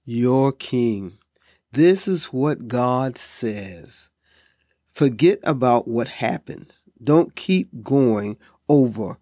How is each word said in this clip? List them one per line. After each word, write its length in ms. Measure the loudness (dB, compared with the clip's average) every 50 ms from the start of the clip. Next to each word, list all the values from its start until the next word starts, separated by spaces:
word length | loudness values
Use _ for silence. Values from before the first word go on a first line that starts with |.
| _
your 480 | -8 -4 0 0 2 2 2 2 0 -2
King." 640 | -4 -8 -4 -2 0 0 0 0 -2 -6 -10 -14 _ _ _ _ _ _ _ _ _ _ _ 0
This 340 | 4 4 4 4 2 0 -2
is 200 | -4 -4 -4 -6
what 420 | -4 -2 -2 -2 -2 -4 -6 -4
God 480 | -2 -2 0 0 0 -2 -2 -4 -6 -8
says. 920 | -10 -10 -8 -6 -6 -6 -6 -6 -10 -12 -14 -16 -18 -20 -20 -20 -20 _ _ _ _ _ _ _ _ _ _ _ _ _ _ _ _ _ _
Forget 460 | 0 0 0 2 4 4 2 2 2 0
about 420 | -2 0 2 2 4 4 2 2 0
what 180 | -2 -2 -4 -4
happened. 640 | -6 -6 -4 -4 -4 -6 -10 -14 -16 -16 -18 -20 _ _ _ _ _ _ 0
Don't 320 | 2 4 4 4 2 -4
keep 480 | -8 -2 0 2 2 0 -2 -8 -14 -4
going 540 | 0 2 4 4 4 2 0 -2 -6 -8 -10 _ _ _ _ _ 2
over 480 | 4 4 4 4 0 -4 -8 -8 -10 -12